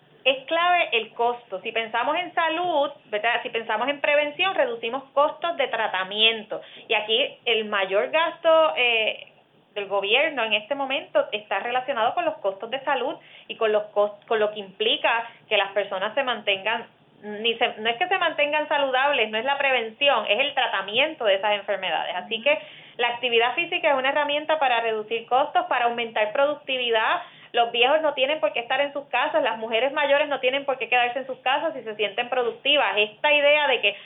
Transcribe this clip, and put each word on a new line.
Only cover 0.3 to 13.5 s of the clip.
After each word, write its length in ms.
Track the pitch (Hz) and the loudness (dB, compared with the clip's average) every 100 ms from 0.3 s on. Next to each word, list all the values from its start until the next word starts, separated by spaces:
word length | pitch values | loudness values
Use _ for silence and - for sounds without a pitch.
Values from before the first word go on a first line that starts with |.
| 269 | 0
clave 460 | - 330 349 349 320 | -2 0 2 2 2
el 220 | 226 220 | -2 -4
costo. 440 | - 240 240 - 185 | -2 -2 -2 -8 -10
Si 100 | 226 | -6
pensamos 420 | 226 220 233 254 320 | -4 -4 -2 -2 -2
en 160 | 349 | -2
salud, 560 | 359 330 320 359 302 285 - - | -2 0 0 0 0 0 -4 -6
¿verdad? 340 | 208 233 233 | -2 0 0
Si 60 | 233 | -2
pensamos 400 | 226 226 220 254 | -6 -2 -2 -2
en 120 | 285 | 0
prevención, 520 | 302 294 294 294 381 | 2 2 2 0 -2
reducimos 500 | 359 247 233 233 262 - | 2 0 0 -6 -6 -2
costos 420 | 277 302 302 339 339 | 2 2 0 -6 -2
de 120 | 214 | -2
tratamiento. 920 | 220 214 185 190 208 226 226 - 170 - - - | -2 -2 -2 -4 2 2 2 -6 -10 -10 -16 -2
Y 60 | |
aquí 460 | 214 214 226 277 - 240 | -2 0 0 0 -4 -2
el 180 | 220 | -2
mayor 460 | 214 208 190 196 254 | 0 -2 0 0 2
gasto... 640 | 311 330 330 330 320 311 - | 0 0 0 4 6 4 2
Eh, 480 | 240 226 214 - - _ _ _ _ | 2 2 0 -4 -14 _ _ _ _
del 120 | 208 190 | -10 -2
gobierno 560 | 196 202 240 311 277 | -2 2 2 2 0
en 120 | 220 | -2
este 200 | 208 208 | -2 -2
momento 520 | 277 269 285 - 302 277 | -4 -2 -4 0 0 0
está 300 | 208 - 196 | -4 -4 -4
relacionado 520 | 240 254 254 233 240 | -2 -4 -2 -2 0
con 100 | 349 | 0
los 100 | 220 208 | -2 -2
costos 300 | 196 196 220 | -4 -4 -8
de 120 | 269 | -6
salud 340 | 294 269 262 339 - - | -2 -2 -2 -6 -16 -20
y 80 | - | -14